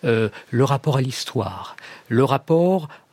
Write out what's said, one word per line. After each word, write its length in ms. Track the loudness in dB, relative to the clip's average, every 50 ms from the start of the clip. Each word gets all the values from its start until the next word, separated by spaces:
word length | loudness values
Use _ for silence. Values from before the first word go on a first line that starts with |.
| 2
Euh, 240 | 2 2 2 0 -2 -4 -8 -14 _
le 140 | 0 0 2
rapport 340 | 2 2 0 0 0 0 0
à 20 |
l'histoire, 760 | 0 -2 -4 -8 -10 -6 -4 -4 -4 -4 -6 -10 -14 -16 -16 -18 -20 -20 -20 -20 -10 _
le 160 | 2 2 4
rapport 640 | 4 2 -2 0 2 2 2 4 2 2 0 -2 -6 -16 -20 _ _